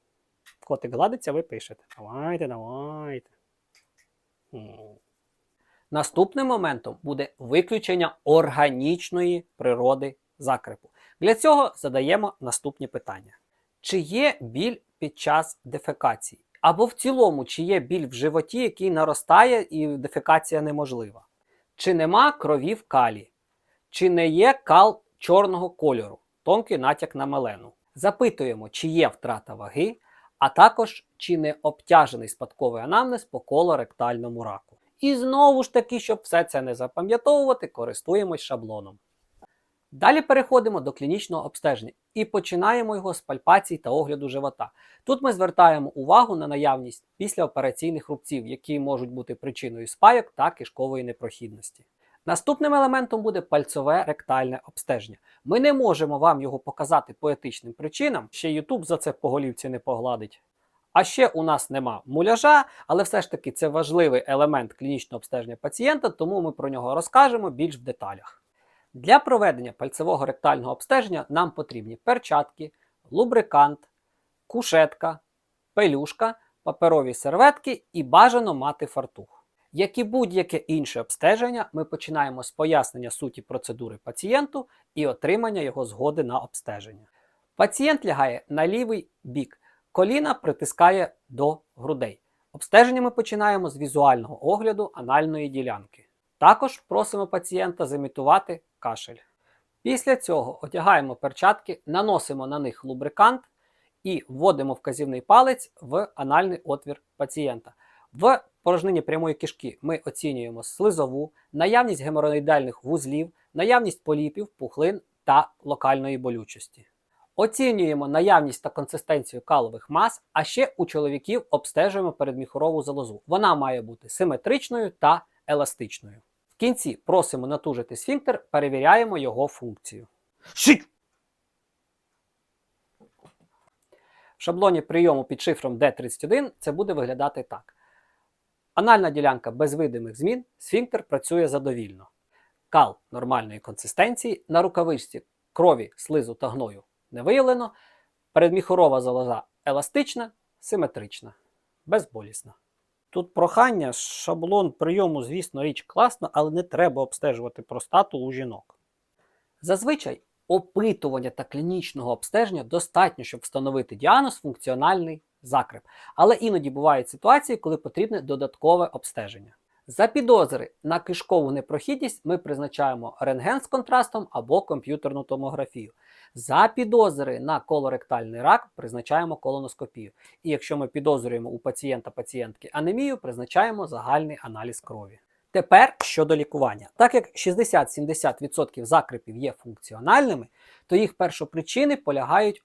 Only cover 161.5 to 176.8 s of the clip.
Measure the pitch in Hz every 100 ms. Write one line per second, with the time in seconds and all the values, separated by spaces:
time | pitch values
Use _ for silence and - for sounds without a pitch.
161.5 | 143 170 180 - 139 120 117 - 214 220
162.5 | 170 117 170 - 180 185 - 117 120 -
163.5 | 135 135 135 123 110 151 247 262 - 147
164.5 | 120 131 127 156 190 160 156 _ _ 127
165.5 | 131 - - _ - - - 196 226 226
166.5 | 185 139 135 151 139 120 - 214 277 -
167.5 | 233 156 151 143 170 220 202 139 139 135
168.5 | - 156 175 170 - - - 101 104 -
169.5 | _ _ _ - 120 220 285 240 220 143
170.5 | 131 120 _ 151 170 - 170 - 175 135
171.5 | 139 - 151 - 269 254 - 175 180 151
172.5 | 139 143 - 135 120 113 - 131 131 165
173.5 | 269 - 262 - - - 220 180 135 117
174.5 | 180 196 143 135 151 139 139 - 135 135
175.5 | 147 131 - 107 _ _ _ _ 120 -
176.5 | 147 220 254